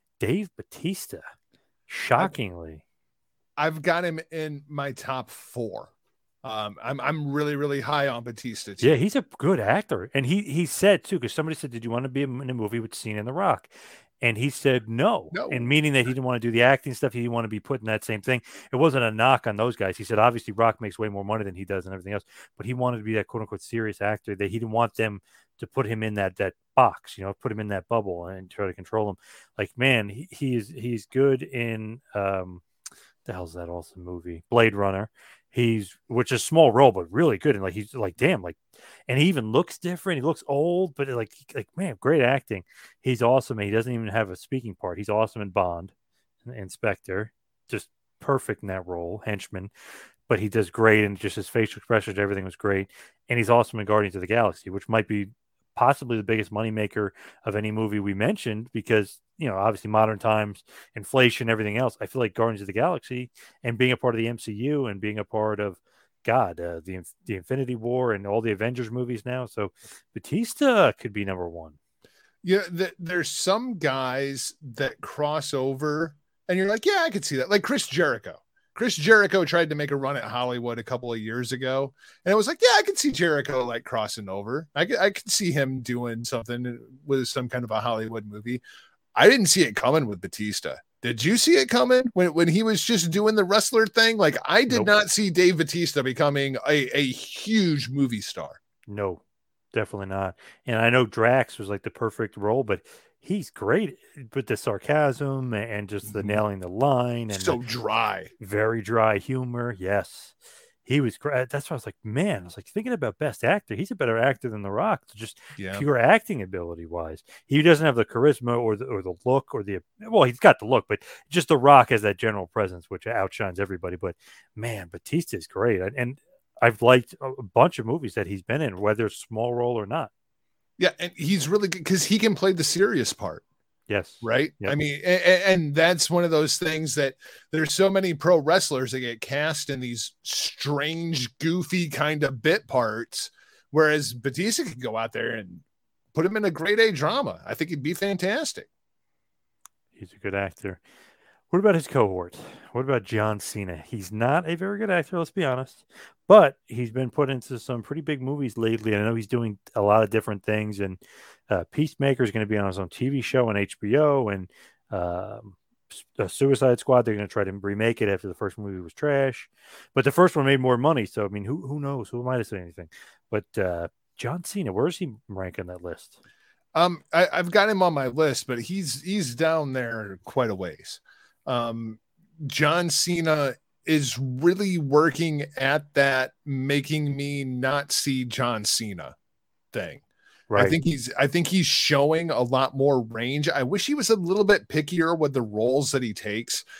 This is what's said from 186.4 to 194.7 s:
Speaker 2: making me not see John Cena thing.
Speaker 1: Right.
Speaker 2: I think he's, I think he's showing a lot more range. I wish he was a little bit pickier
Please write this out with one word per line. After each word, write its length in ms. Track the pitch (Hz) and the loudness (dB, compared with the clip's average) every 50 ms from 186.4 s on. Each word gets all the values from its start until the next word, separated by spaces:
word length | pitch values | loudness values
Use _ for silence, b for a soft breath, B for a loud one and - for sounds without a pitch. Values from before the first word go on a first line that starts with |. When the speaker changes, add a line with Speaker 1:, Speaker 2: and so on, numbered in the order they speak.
| - | -8
Speaker 2:
making 680 | 147 139 131 131 139 143 143 135 143 151 151 151 143 139 | -6 -4 -2 -2 0 0 0 0 0 -2 -2 -2 -2 -4
me 300 | 139 143 143 143 143 139 | -4 -6 -6 -4 -6 -6
not 480 | 131 127 123 127 131 143 143 143 143 | -6 -4 -2 0 0 0 0 -2 -2
see 320 | - - - 143 135 131 127 | -4 -2 -2 0 -2 -2 -2
John 400 | 123 - - 127 123 120 110 104 | -4 -4 -2 -2 -2 -2 -2 -2
Cena 500 | - - - 113 104 95 85 73 65 - _ _ _ _ _ _ _ _ _ _ _ - | -2 -2 -2 -2 -6 -8 -10 -12 -14 -18 _ _ _ _ _ _ _ _ _ _ _ -8
thing. 260 | 120 92 82 71 73 _ b b b b b b b b - | -8 -8 -8 -10 -16 _ b b b b b b b b 0
Speaker 1:
Right. 180 | 107 104 123 | 2 4 4
Speaker 2:
I 40 | 95 | 4
think 140 | 160 165 131 | 4 2 2
he's, 280 | 170 160 131 117 123 - - | 0 0 -2 -4 -4 0 2
I 80 | 139 | 2
think 220 | 143 - 175 165 - | 2 2 2 0 2
he's 180 | 185 190 170 | 2 2 2
showing 640 | - - - - - 151 139 143 151 160 165 170 165 | 2 2 0 2 4 4 4 4 4 2 2 0 0
a 100 | 135 117 | 0 0
lot 340 | 127 120 131 131 139 131 131 | 0 2 2 2 2 2 0
more 280 | 135 135 143 139 127 | 2 2 4 4 2
range. 460 | 113 110 113 110 117 127 139 147 147 165 | 0 -2 -4 -6 -4 -2 -2 -2 -2 0
I 140 | - 139 | 0 0
wish 240 | 127 123 185 202 - | -2 -2 -2 -2 -2
he 80 | - 294 | -2 -2
was 140 | 294 220 - | 0 2 2
a 80 | 226 | 2
little 280 | 202 175 170 190 208 202 | 2 2 0 0 2 4
bit 240 | 190 208 - - | 4 4 4 2
pickier 500 | - | -2